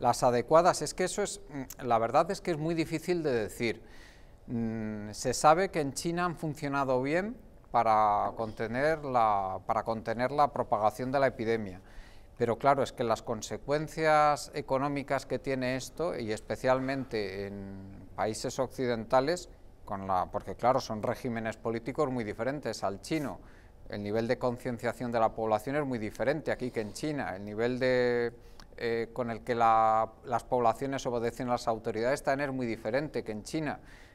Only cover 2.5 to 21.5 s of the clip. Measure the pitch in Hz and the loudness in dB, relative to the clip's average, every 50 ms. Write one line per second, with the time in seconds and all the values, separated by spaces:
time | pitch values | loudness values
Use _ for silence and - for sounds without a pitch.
2.5 | 165 147 151 165 170 165 156 - 165 151 - - 180 175 156 147 123 113 107 92 | -2 -2 -2 -2 0 0 -2 -2 -4 -6 -2 -2 -2 0 0 0 0 0 0 -2
3.5 | - - 120 113 101 - - - - - - - - - - - - - - - | -4 -2 -2 -2 -2 -4 -10 -18 -18 -18 -20 -20 -20 -20 -20 -20 -20 -20 -12 -6
4.5 | 127 117 117 113 113 113 110 107 107 104 104 107 104 - - 131 117 - - 151 | -4 -4 -2 -2 -4 -4 -6 -6 -6 -8 -8 -10 -10 -4 -4 -2 -2 6 6 6
5.5 | 160 170 196 190 - 170 147 139 131 - - 170 170 175 180 175 156 - - 156 | 6 6 4 0 0 -2 -2 -2 -4 -4 -4 -2 -2 0 -2 -2 -2 -4 -6 -6
6.5 | 143 - 147 143 139 139 139 131 127 127 131 139 156 175 190 214 254 - - - | -6 -6 -6 -2 0 0 2 2 2 2 2 2 0 0 0 -2 -8 -12 -16 -20
7.5 | - - - - - 123 113 113 110 107 107 107 104 101 98 101 101 - 113 110 | -20 -20 -18 0 2 4 6 6 6 6 6 6 4 4 2 0 -2 -4 -6 -6
8.5 | 104 - 113 107 113 127 143 156 160 156 147 139 127 123 113 107 104 98 98 95 | -4 -6 -4 -2 0 2 2 2 2 0 -2 0 4 4 6 6 4 2 0 -2
9.5 | 95 95 - - 113 110 101 - 113 110 107 120 113 113 123 127 139 147 147 127 | -4 -6 -2 0 0 0 0 0 -4 -2 -2 -4 -2 0 0 0 4 4 2 4
10.5 | - - 117 - 120 104 107 107 - - 127 127 131 143 135 131 - - 113 110 | 2 -2 0 0 2 4 4 2 2 0 -4 0 2 4 4 2 2 0 0 0
11.5 | 113 113 110 95 90 98 - - - - - - - - - - - - 120 117 | 2 0 0 -6 -10 -12 -16 -16 -16 -16 -16 -16 -18 -20 -20 -20 -2 -2 0 0
12.5 | 110 - - 139 139 135 123 - - - 117 113 110 107 - - 117 107 107 - | 0 4 6 6 6 6 2 -2 -2 -4 0 0 0 0 0 -6 -6 -6 -6 -8
13.5 | 110 101 - - 143 151 156 147 - 160 160 156 151 151 151 147 147 143 - - | -10 -8 -2 -2 -2 -2 -2 -4 -4 0 4 6 6 6 6 6 4 2 -2 -8
14.5 | - 151 143 - 135 131 139 147 143 143 135 - 143 131 - - 131 123 - 139 | -8 -8 -2 -2 0 0 0 0 -2 -4 -2 -2 -2 -2 -2 -4 -4 -4 -2 -2
15.5 | 135 131 127 123 131 131 127 - - - 160 180 - - 117 104 110 - - - | -2 0 0 -2 -2 -4 -6 -8 -6 -4 -4 -4 -2 -4 -4 -4 -4 -4 -4 -6
16.5 | 110 - - 127 131 131 131 131 139 135 123 - 120 110 104 95 95 98 101 101 | -6 0 2 2 4 4 2 -2 -2 -4 -4 -4 -2 -4 -2 -2 -4 -6 -6 -6
17.5 | 101 101 98 98 98 95 95 95 98 - - - - - 98 107 110 - - 131 | -8 -8 -10 -10 -12 -12 -12 -14 -14 -16 -16 -12 -4 -2 -2 -2 -2 -2 -6 -4
18.5 | - - 131 120 - - 131 123 120 113 107 - - 131 131 147 175 180 - - | -2 -2 -4 -2 -2 -2 0 0 0 -2 0 4 4 4 4 4 -2 -2 -4 -14
19.5 | - - - - - - - - 104 95 98 95 95 92 92 87 - 101 - - | -18 -20 -20 -20 -20 -18 -8 -8 -6 -6 -2 0 2 2 2 0 -4 -6 -6 -6
20.5 | 92 - - 123 131 127 - - 113 107 101 120 113 - - 127 113 113 110 113 | -8 2 2 4 4 4 0 -2 -6 -4 -2 -2 -4 -2 -4 -4 -4 -2 -4 -4